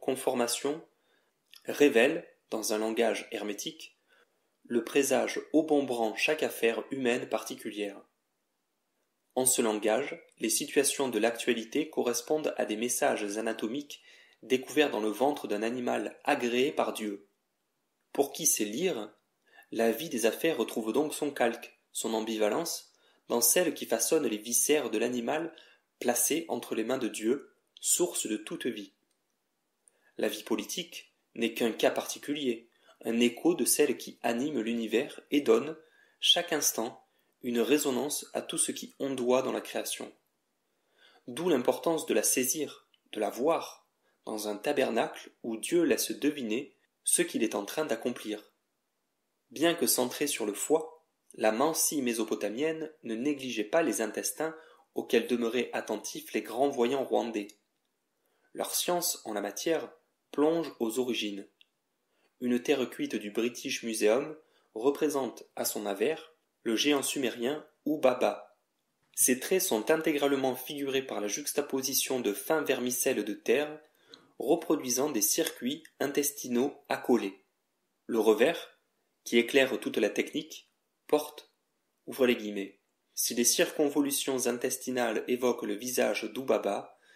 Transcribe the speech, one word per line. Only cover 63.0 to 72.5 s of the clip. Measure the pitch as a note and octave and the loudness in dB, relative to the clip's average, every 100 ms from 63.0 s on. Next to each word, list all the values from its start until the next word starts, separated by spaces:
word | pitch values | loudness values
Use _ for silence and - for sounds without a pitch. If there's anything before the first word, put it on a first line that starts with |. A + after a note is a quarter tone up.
| D3 G#2+ | -4 -4
du | G#2 | -4
British | G#2+ A#2 - C#3 - | -2 -2 -4 -8 -6
Museum | A#2 A2 G#2 A#2+ D#3 - _ _ _ A2 | -6 2 4 4 2 -8 _ _ _ -2
représente | B2+ C#3+ D3+ C3+ A#2 - - - | 0 2 0 0 -4 -8 -14 -6
à | A#2 | -4
son | - G#2 | -4 -4
avers | F#2+ A#2+ D#3+ - _ _ _ | 0 0 -2 -10 _ _ _
le | A2+ A2 | -2 0
géant | D3 C#3+ | 2 2
sumérien | - D3 B2 A2 A#2+ D3+ - _ - | 0 -2 -2 -2 -4 -4 -8 _ -4
Oubaba. | D3+ C3 B2 G#2+ G2+ - _ _ _ _ _ _ | 2 2 4 2 0 -8 _ _ _ _ _ _
Ses | - - B2+ | 2 4 4
traits | - F#3+ | 2 0
sont | - A2+ G#2+ | 2 0 2
intégralement | D#3+ D#3+ D3 C#3+ C#3 C3 B2 | 2 2 2 2 4 2 -2
figurés | - D3 C#3 C3+ | -6 -6 -2 -2
par | C3 G#2+ | -2 -4
la | G#2 | -2
juxtaposition | B2 D3 - C#3+ C3+ B2+ C3 - C3 | -4 -2 -4 -2 -2 0 -2 0 0
de | A2+ | 0
fins | G2+ - | -2 0